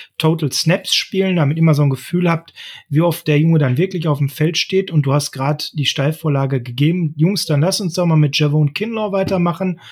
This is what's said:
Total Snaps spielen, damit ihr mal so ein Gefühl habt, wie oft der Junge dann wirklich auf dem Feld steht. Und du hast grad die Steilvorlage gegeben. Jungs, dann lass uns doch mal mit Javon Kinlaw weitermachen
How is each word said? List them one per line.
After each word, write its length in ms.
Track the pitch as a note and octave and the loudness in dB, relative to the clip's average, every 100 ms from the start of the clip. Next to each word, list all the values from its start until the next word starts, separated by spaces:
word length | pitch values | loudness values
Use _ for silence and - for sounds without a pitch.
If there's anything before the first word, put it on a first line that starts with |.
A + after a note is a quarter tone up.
| - - | -14 -2
Total 340 | D#3+ E3 C#3 | 0 0 -2
Snaps 440 | - D#3+ F#3+ - - | -2 0 -2 -2 -4
spielen, 400 | - F#3+ F#3+ F3 | -2 -2 0 2
damit 220 | C#3 D#3+ | 0 2
ihr 60 | |
mal 120 | D#3+ C#3+ | 2 4
so 80 | |
ein 80 | C#3+ | 2
Gefühl 380 | C3 - F3+ F3 | 0 -4 -2 0
habt, 240 | E3 - - - - - | -2 -6 -20 -20 -20 -2
wie 120 | D3 | 0
oft 260 | E3+ E3 - | 2 0 0
der 120 | D3 | 2
Junge 200 | D#3+ D#3+ | 4 4
dann 180 | C3+ B2+ | 2 2
wirklich 300 | F#3+ F#3 D#3+ | -2 -2 -2
auf 100 | C#3+ | 0
dem 120 | C#3 | -2
Feld 280 | - D#3 E3 | 0 -2 -2
steht. 320 | - F#3 F#3+ | -2 -2 0
Und 160 | D#3+ C3+ | 0 2
du 80 | |
hast 180 | C#3+ - | 0 -2
grad 400 | C3 C3+ D3 - | -4 -4 -4 -6
die 120 | D3+ C3 | -4 -2
Steilvorlage 760 | - C#3 D#3 D#3+ C#3 C3 C3+ | 0 -2 -2 -2 0 0 -2
gegeben. 520 | A#2+ A#2+ D3+ F3+ D#3 D3+ | -4 0 0 2 -2 0
Jungs, 280 | E3 G3+ - | 0 0 0
dann 160 | C#3+ | 2
lass 180 | E3+ F#3+ | 2 0
uns 140 | F3+ | -4
doch 140 | F#3 F3 | 0 2
mal 80 | D#3 | 4
mit 220 | D3 C#3+ | 2 2
Javon 360 | D3+ D#3 C#3+ | 2 2 0
Kinlaw 380 | - A3+ A3 G#3+ | -2 -6 -4 -2
weitermachen 680 | G3 G3 F#3 F3 E3+ F#3 F3 - | -2 0 0 0 -2 -4 -6 -12